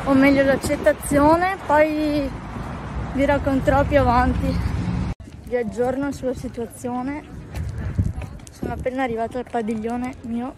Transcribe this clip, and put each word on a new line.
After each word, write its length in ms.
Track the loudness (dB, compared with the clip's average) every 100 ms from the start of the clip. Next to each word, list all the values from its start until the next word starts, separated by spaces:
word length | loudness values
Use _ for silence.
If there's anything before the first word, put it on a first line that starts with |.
o 100 | 4
meglio 300 | 6 8 6
l'accettazione, 1120 | 4 2 0 2 2 2 2 4 6 6 4 -2 2
poi 640 | 4 4 2 0 0 -2 -6 -10 -10 -8 -8 -8 -8 -6
vi 120 | 0 2
racconterò 580 | 2 2 0 2 2 4
più 120 | 4
avanti. 580 | 4 4 4 2 0 0 -2 -2 -2 -2 -4 -6 -12 -18 -4
Vi 100 | -2
aggiorno 560 | -2 -2 0 0 -2
sulla 240 | -4 -4 -4
situazione. 1000 | -8 -8 -10 -8 -6 -4 -4 -6 -10 -16 -12 -8 -6 -6 -6 0 0 -2 -8 -12 -18 -8
Sono 140 | -6
appena 300 | -4 -4 -2
arrivata 360 | -2 -2 -4 -4
al 60 | -4
padiglione 680 | -4 -2 -4 -4 -4 -6 -8
mio 300 | -8 -6 -6